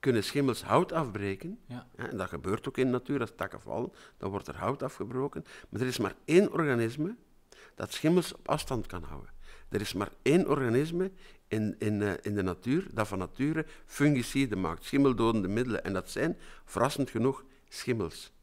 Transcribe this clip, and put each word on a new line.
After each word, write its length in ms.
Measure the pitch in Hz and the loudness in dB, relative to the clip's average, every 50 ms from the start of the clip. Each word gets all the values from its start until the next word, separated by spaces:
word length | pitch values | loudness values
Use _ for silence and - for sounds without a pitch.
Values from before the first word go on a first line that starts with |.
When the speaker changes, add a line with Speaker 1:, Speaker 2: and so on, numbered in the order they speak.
Speaker 1:
kunnen 240 | - 143 123 110 98 | 4 4 4 4 2
schimmels 380 | - - 143 143 131 117 - - | 0 0 2 2 2 0 0 0
hout 300 | - 104 139 180 - 175 | 4 4 4 4 4 0
afbreken. 640 | 160 156 123 95 104 101 98 98 95 - 165 202 240 - | -2 -2 -2 -4 -4 -2 -2 -4 -4 -6 -12 -12 -12 -12
Speaker 2:
Ja. 200 | - 123 123 120 - - | -12 -12 -12 -12 -14 -12
Speaker 1:
Ja, 120 | - - - | -10 -8 -6
en 80 | - | -4
dat 120 | 101 92 92 | -4 -4 -4
gebeurt 400 | - 78 82 92 101 107 - 139 | -6 -6 -2 -2 -4 -2 -4 -6
ook 100 | - - | 0 0
in 60 | 127 | 2
de 40 | 131 123 | 2 2
natuur. 280 | 127 123 - 147 139 | 0 -2 -2 -2 -2
Als 120 | 117 107 - | -2 -4 -4
takken 240 | - 90 98 - - | -6 -6 -6 -6 -12
vallen, 320 | - 104 - 104 123 - - - - - _ | -10 -6 -6 -6 -6 -6 -10 -16 -20 -20 _
dan 140 | _ - 98 | _ -8 -6
wordt 180 | 95 101 - - | -6 -6 -6 -8
er 80 | 71 | -10
hout 260 | - 87 101 135 143 135 | -6 -4 -4 -4 -4 -6
afgebroken. 640 | 131 - - - 101 113 127 135 147 - - 156 - - - - - | -8 -8 -8 -10 -6 -4 -4 -4 -4 -6 -10 -14 -14 -18 -20 -18 -10
Maar 120 | - 104 | -4 -2
er 60 | 120 | -2
is 120 | 127 123 - | -2 0 -2
maar 160 | 113 95 - - - | -2 -2 -2 -8 -2
één 280 | - 151 175 208 - - | 6 6 6 6 6 2
organisme 640 | 156 165 147 127 117 117 113 123 147 151 180 233 - - _ - - - _ - - - - _ | 0 2 2 4 2 2 0 0 -2 -4 -4 -4 -8 -16 _ -20 -20 -20 _ -20 -20 -20 -20 _
dat 180 | - - - - | -10 -10 -8 -8
schimmels 420 | - - 156 175 180 170 - - | 0 2 4 4 4 2 0 -8
op 140 | - - - | -10 -2 -2
afstand 380 | 73 151 - - 135 117 101 | -2 -2 0 -2 -4 -4 -4
kan 160 | - - 90 80 | -6 -8 -8 -8
houden. 280 | - 78 69 - - - - - - - - - - | -8 -10 -12 -12 -14 -16 -16 -16 -18 -18 -18 -16 -4
Er 120 | - 104 | -4 -2
is 120 | 104 - - | -2 -2 -2
maar 180 | 87 104 82 - - - | -2 -4 -4 -6 -4 2
één 260 | 123 143 180 190 - | 4 6 6 6 4
organisme 600 | 151 143 131 117 117 127 147 160 170 175 185 196 190 - - - - - _ _ | 2 2 2 2 2 2 2 0 -2 -2 -2 -4 -6 -12 -20 -20 -20 -20 _ _
in, 260 | - 110 107 107 - - | -2 0 0 -2 -2 -2
in, 240 | - 107 107 101 104 | 0 0 2 2 2
eh, 100 | 101 90 - - | 0 0 -2 -4
in 120 | - 104 | -2 -2
de 80 | 101 95 | 0 0
natuur 440 | 92 87 - - 120 135 170 190 - - | 0 -2 -2 -2 0 0 0 0 -4 -2
dat 140 | 117 107 104 | -2 -2 -2
van 100 | - 95 | -2 -6
nature 480 | 90 87 - - 127 147 160 160 151 - - - - | -6 -6 -4 -2 -2 0 0 -2 -4 -6 -10 -20 -20
fungiciden 720 | - - - 143 151 147 127 117 - - 135 139 123 104 95 | -16 -2 4 4 6 6 4 0 0 0 0 2 2 2 0
maakt, 240 | 92 82 82 82 - | 0 -2 -2 -4 -6
schimmeldodende 640 | - - 139 139 139 127 107 117 113 113 113 95 90 | 0 4 6 6 6 6 6 4 4 4 4 2 2
middelen. 360 | 101 113 127 123 107 - - | 0 0 0 0 0 -2 -2
En 80 | - 98 | -2 -2
dat 180 | 92 90 - | -2 -4 -4
zijn, 260 | - - 127 165 175 - - - - - - | -2 0 0 0 0 -4 -8 -20 -20 -20 -20
verrassend 460 | - - - - 139 - - 135 - | -8 0 2 2 2 2 0 -2 -2
genoeg, 340 | - 113 113 131 135 - - - - - _ _ | 0 2 2 2 0 0 -8 -18 -20 -20 _ _
schimmels. 640 | - - - - 123 113 95 80 - - - - _ - | -14 -8 -2 -2 0 0 0 -4 -4 -10 -16 -18 _ -20